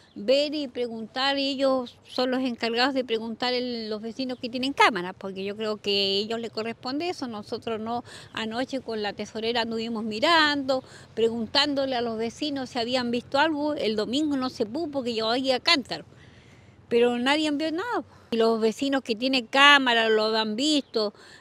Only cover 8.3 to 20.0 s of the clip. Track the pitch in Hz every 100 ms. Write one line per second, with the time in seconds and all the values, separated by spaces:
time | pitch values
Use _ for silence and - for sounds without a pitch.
8.3 | - 220 220 262 269 226 220 208 196 208
9.3 | 220 220 240 226 226 226 226 220 214 294
10.3 | 339 302 285 262 262 - - - - 226
11.3 | 233 214 285 294 277 269 247 240 220 226
12.3 | - 302 277 254 254 233 254 240 240 233
13.3 | 277 311 302 302 294 208 214 202 254 311
14.3 | 277 254 - 214 247 339 285 240 226 220
15.3 | 240 262 254 294 339 - 165 - - -
16.3 | - - - - - - 240 240 240 247
17.3 | 294 311 285 311 320 466 427 254 - -
18.3 | 226 226 226 220 214 277 269 - 214 254
19.3 | 262 226 269 285 285 262 233